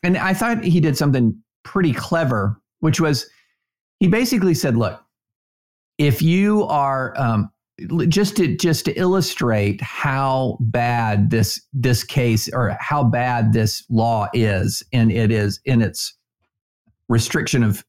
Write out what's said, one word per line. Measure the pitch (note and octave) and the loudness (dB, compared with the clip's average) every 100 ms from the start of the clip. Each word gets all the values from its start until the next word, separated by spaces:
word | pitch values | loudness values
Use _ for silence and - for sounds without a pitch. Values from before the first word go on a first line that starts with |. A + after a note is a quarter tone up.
and | F3+ F#3 | -2 0
I | F#3+ | 0
thought | F#3+ A#3+ A#3 | 0 -2 -2
he | F#3 E3+ | 0 2
did | D3+ C3 | 2 0
something | C#3+ C3 A2+ - _ _ | 0 2 0 -2 _ _
pretty | - G3 E3+ | -6 -2 0
clever, | A#2 - E3 D3 A2 G2 - _ _ | -2 -2 -2 0 0 -2 -4 _ _
which | D#3 - | -2 0
was | D#3+ C3+ - _ _ _ _ _ _ - | 0 -2 -6 _ _ _ _ _ _ 0
he | F#3+ | 2
basically | G#3+ B3 A#3+ F#3 D#3+ | 2 0 2 2 2
said, | C#3+ A#2 | 0 0
"Look, | A2 - _ _ _ _ _ _ _ _ _ - | 0 -4 _ _ _ _ _ _ _ _ _ 0
if | D3 A2 | 2 4
you | D#3+ F3+ G3+ G#3+ - | 2 4 4 2 0
are, | D3 C#3 C3+ B2+ - | 0 0 -2 -4 -2
um, | B2 G#2+ - _ _ - - | 0 0 -2 _ _ -16 -6
l-, | E3 D#3+ | 0 2
just | F#3+ G3+ - | 2 2 2
to, | F3 D#3 | 0 0
just | F3 D#3 D#3 | 0 0 -2
to | - | -2
illustrate | F3+ F#3+ - - B2 G#2+ G2+ G2+ | 0 2 0 -2 0 2 0 -2
how | - - C#3+ C3+ C3+ C3 C3 - | -6 -4 -2 0 0 0 -2 -2
bad | A2+ A#2+ A#2+ A#2+ A2 G#2 G#2+ | -2 0 0 0 0 2 2
this, | A2+ G#2 - - | 2 0 -4 -8
this | C3+ B2+ A#2 | -2 0 0
case | - C3+ A#2+ A2 - | -2 -2 0 0 -2
or | B2+ A2 - | -4 -4 -4
how | - D3 | -4 0
bad | A#2+ A#2+ B2 A#2+ A2 | 0 0 0 0 0
this | A2+ G#2+ - - | 2 0 -4 -4
law | A2 A2+ A2+ G2+ | 0 0 0 -2
is, | A#2+ G#2+ F#2+ G#2 - - | 0 0 0 -2 -6 -4
and | B2 A2+ | 0 2
it | G2+ A2 | 2 2
is | A2 G2+ - C3 | 0 -2 -4 0
in | A#2+ | 0
its | G2+ - - - _ _ _ _ _ _ _ _ - | 0 -4 -10 -14 _ _ _ _ _ _ _ _ -2
restriction | A#2 - D#3+ - C3+ | 0 0 -2 0 0
of | A2 G2+ | 0 -2